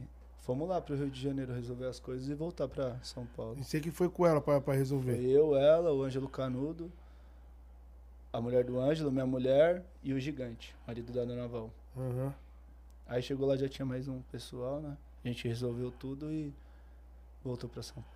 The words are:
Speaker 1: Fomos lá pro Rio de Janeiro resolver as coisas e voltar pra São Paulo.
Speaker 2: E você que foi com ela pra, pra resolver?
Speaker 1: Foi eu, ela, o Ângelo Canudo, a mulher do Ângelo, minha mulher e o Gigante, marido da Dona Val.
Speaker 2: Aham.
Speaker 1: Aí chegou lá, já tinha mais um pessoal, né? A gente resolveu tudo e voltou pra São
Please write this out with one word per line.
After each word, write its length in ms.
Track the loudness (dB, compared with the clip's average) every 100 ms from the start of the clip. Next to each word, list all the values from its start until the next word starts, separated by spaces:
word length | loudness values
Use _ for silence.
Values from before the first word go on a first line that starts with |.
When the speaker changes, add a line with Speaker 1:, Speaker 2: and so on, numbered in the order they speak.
| -10 -14 -20 -10 -4
Speaker 1:
Fomos 220 | -2 0
lá 140 | -2
pro 140 | 0 -2
Rio 140 | -2
de 120 | -2
Janeiro 320 | -2 -2 -2
resolver 320 | -4 -6 -4 -6
as 120 | -6
coisas 280 | -6 -6 -4
e 60 |
voltar 340 | -4 -4 -4 -4
pra 300 | -2 -4 -4
São 240 | -10 -10 -10
Paulo. 300 | -8 -8 -8
Speaker 2:
E 40 |
você 160 | -4 -4
que 120 | -4
foi 180 | 0 0
com 160 | 4 6
ela 160 | 6
pra, 180 | 4 2
pra 140 | 4
resolver? 420 | 0 2 0 0 2
Speaker 1:
Foi 100 | 6
eu, 300 | 6 8 8
ela, 360 | 8 8 6
o 100 | 2
Ângelo 240 | 2 -2 -4
Canudo, 640 | -4 -2 -2 -2 -4 -10 -14 -20 -20 -20 -20 -20 -20 -20 -20 -20 -20 -20 -20 -8
a 100 | -4
mulher 220 | 2 4 4
do 140 | 2
Ângelo, 320 | 2 2 2
minha 140 | 2 2
mulher 580 | 2 6 8 8 4 -4 -10
e 80 | -4
o 60 | -2
Gigante, 560 | -2 -4 -8 -10 -14 -14 -10
marido 280 | -10 -6
da 100 | -2
Dona 240 | -2 -4 -6
Val. 220 | -6 -8 -12 -14 -6
Speaker 2:
Aham. 360 | -4 -2 -4 -6 -14 -20 -20 -20 -20 -20 -6
Speaker 1:
Aí 140 | -4
chegou 260 | -2 0 2
lá, 80 | 2
já 140 | 0
tinha 160 | -2 -4
mais 220 | -4 -6
um 140 | -8 -10
pessoal, 500 | -12 -10 -8 -6 -4
né? 160 | -6 -10 -14 -10
A 40 | -6
gente 180 | -4 -2
resolveu 440 | -2 -2 -2 -4
tudo 400 | -6 -8 -6 -4
e 220 | -4 -4 -10 -18 -20 -20 -20 -20 -20 -20 -10
voltou 260 | -6 -6 -6
pra 120 | -10
São 220 | -12 -12 -14